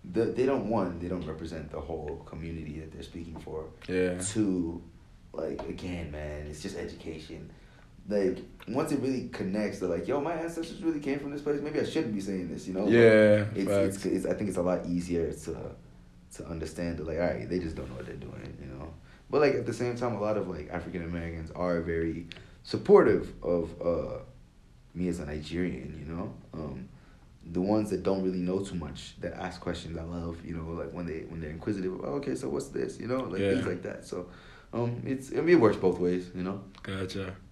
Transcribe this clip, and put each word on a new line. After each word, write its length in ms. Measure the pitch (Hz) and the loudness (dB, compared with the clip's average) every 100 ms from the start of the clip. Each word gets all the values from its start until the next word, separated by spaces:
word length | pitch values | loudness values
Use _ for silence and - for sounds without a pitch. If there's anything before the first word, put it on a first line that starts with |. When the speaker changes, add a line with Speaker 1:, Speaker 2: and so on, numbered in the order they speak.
| 87 | -2
Speaker 1:
the, 100 | 95 110 120 | 0 0 2
they 100 | 131 | 2
don't, 220 | 127 101 | 2 0
one, 300 | 110 92 85 | 0 0 -4
they 60 | 87 | -4
don't 180 | 90 78 | -4 -6
represent 360 | 76 80 80 76 | -8 -8 -8 -8
the 100 | 80 73 | -10 -6
whole 280 | 80 76 - - | -6 -6 -10 -12
community 480 | 76 82 82 78 73 | -10 -8 -8 -8 -10
that 120 | 80 | -12
they're 100 | - - | -14 -12
speaking 240 | - 85 80 78 | -12 -12 -12 -8
for. 120 | 78 78 - - | -8 -10 -12 -2
Speaker 2:
Yeah. 300 | 92 90 90 92 | 2 2 2 -2
Speaker 1:
Two, 500 | 110 101 92 82 85 - - - - - | 2 2 2 0 -4 -12 -20 -20 -20 -12
like, 280 | - 80 - - | -6 -4 -4 -6
again, 420 | 82 90 87 76 | -8 -6 -6 -6
man, 360 | 73 76 78 73 | -6 -6 -8 -8
it's 120 | 73 | -8
just 140 | 98 - | -8 -6
education. 760 | 71 - - - - 76 76 - - - - - - | -8 -8 -10 -10 -12 -12 -14 -18 -20 -20 -20 -16 0
Like, 300 | 104 95 - - - - | 4 4 2 -8 -14 -4
once 220 | 120 160 | -2 2
it 80 | 139 | 2
really 280 | 131 123 - | 2 0 -4
connects, 500 | - 95 104 101 - | -4 -2 0 0 -2
they're 80 | 90 85 | 0 0
like, 120 | 92 | 0
"Yo, 120 | 143 | 0
my 120 | 151 | 0
ancestors 500 | 165 170 165 165 - | -2 -4 -4 -6 -2
really 180 | 165 151 135 | -2 0 -2
came 100 | 143 | -2
from 100 | 143 | -2
this 120 | 143 | -4
place. 180 | 147 147 | 0 0
Maybe 160 | 143 - | 0 0
I 60 | |
shouldn't 300 | - 160 110 | 2 0 0
be 80 | 104 | -2
saying 260 | 95 95 85 | -2 -2 -2
this," 140 | 73 - | -6 -4
you 60 | |
know? 100 | 92 | 0
Like, 100 | 104 | 6
Speaker 2:
Yeah, 500 | 117 113 110 107 104 104 | 12 12 12 10 8 6
Speaker 1:
it's, 20 | 98 | 0
it's, 100 | 95 101 98 98 | 2 4 4 2
Speaker 2:
facts. 20 | 92 | 0
Speaker 1:
it's, 200 | 95 - | 2 2
I 60 | |
think 140 | 92 104 | 0 0
it's 80 | 92 | 2
a 40 | 87 | 2
lot 140 | 87 85 | 2 2
easier 440 | 87 85 85 76 - | -2 2 0 0 -2
to, 100 | - - - - - - - - - - | -8 -8 -8 -12 -18 -20 -20 -20 -20 -14
to 40 | 73 | -8
understand 420 | 82 - - 85 82 | -6 -6 -4 -4 -2
that, 80 | 82 | -2
like, 120 | 80 | 0
all 80 | 82 | 2
right, 140 | - - | 0 -2
they 80 | 90 | -2
just 180 | 82 76 | -2 -6
don't 120 | - | -8
know 60 | 62 | -10
what 100 | - | -10
they're 200 | - - | -10 -10
doing, 260 | - - - | -12 -12 -12
you 40 | 69 | -12
know? 140 | 65 76 - - - - | -12 -12 -14 -20 -20 0
But, 120 | 139 | 4
like, 120 | 147 123 | 6 4
at 100 | 117 | 0
the 80 | |
same 200 | 110 123 | -2 -2
time, 200 | 117 120 | 0 -2
a 60 | 104 | 0
lot 160 | 104 104 | 0 0
of, 100 | 92 | -2
like, 220 | 87 92 87 | -6 -6 -6
African 240 | 87 87 | -6 -6
Americans 460 | 82 85 85 82 80 - | -4 -4 -6 -8 -8 -2
are 160 | 90 85 | 0 0
very 440 | 85 82 82 80 - - - - | 0 0 -2 -4 -10 -14 -18 -18
supportive 640 | - - - 208 135 95 - - | -4 -2 10 10 10 6 2 -6
of, 220 | - 87 80 - 85 | 0 2 0 -2 0
uh, 280 | 82 67 58 - - - - - - - | 0 -2 -8 -12 -20 -20 -20 -20 -20 -16
me 140 | 85 90 | -4 -2
as 100 | 80 | -2
a 60 | 71 | -4
Nigerian, 640 | 76 76 85 90 67 71 76 | -6 -4 -2 -2 -2 -10 -12
you 40 | 71 | -8
know? 120 | 85 104 - - | -8 -8 -10 -14
Um, 340 | 80 76 65 64 - - - - - 82 | -10 -8 -10 -12 -18 -20 -20 -20 -20 -6
the 100 | 87 | -2
ones 300 | 92 107 104 | 2 2 2
that 120 | 95 | 0
don't 200 | 98 98 | 2 2
really 160 | 92 90 | 0 0
know 180 | 90 95 | 0 0
too 140 | 98 | -2
much, 460 | 87 76 69 - - | -6 -6 -8 -14 -8
that 140 | - | -8
ask 260 | - 90 87 | -6 -8 -6
questions, 360 | 90 85 85 82 | -6 -6 -6 -8
I 40 | |
love, 400 | 82 87 85 82 85 | -6 -6 -6 -8 -8
you 100 | 85 | -8
know, 140 | 80 | -6
like, 200 | 82 78 | -6 -6
when 120 | 85 85 | -6 -6
they, 140 | 80 - | -6 -8
when 120 | 82 | -8
they're 100 | 78 | -8
inquisitive, 420 | 82 110 98 92 92 | -4 -4 -2 -2 -4
"Oh, 120 | 131 143 | -4 -2
okay, 140 | 135 | -2
so 140 | - - | -2 -2
what's 200 | 143 - | -4 -4
this?" 300 | - - - | -4 -4 -4
You 80 | 113 | -2
know, 140 | 127 82 | -2 -2
like, 60 | 92 | 0
things 220 | 98 90 | 4 4
Speaker 2:
Yeah. 40 | - | 2
Speaker 1:
like 100 | - | -2
that. 240 | - - - | -6 -10 -6
So, 220 | 87 90 - - - - | -8 -8 -14 -20 -20 -6
um, 300 | - 120 120 | -2 0 -2
it's, 260 | 123 131 - | -2 -4 -2
I 40 | 131 | 2
mean, 200 | 160 170 | 8 10
it 40 | |
works 160 | 110 98 | 10 8
both 220 | 95 87 | 4 6
ways, 300 | 87 90 90 | 4 2 -2
you 80 | 92 | -4
know? 200 | 92 104 - - | -4 -4 -10 -14
Speaker 2:
Gotcha. 520 | - 95 92 98 92 95 - | -8 -4 -4 -4 -6 -8 -16